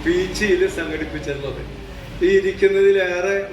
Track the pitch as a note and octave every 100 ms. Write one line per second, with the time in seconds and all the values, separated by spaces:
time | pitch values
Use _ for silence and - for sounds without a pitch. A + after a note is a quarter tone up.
0 | E3 F3+ F#3 F3+ G#3 F3+ F#3 E3 D#3 D#3
1 | D3+ D3+ C#3+ C#3 C#3 C3+ C#3 - - -
2 | - - F3 G3 F#3+ - G3 G3 G3 G3
3 | F3+ F3 F#3 G3 G3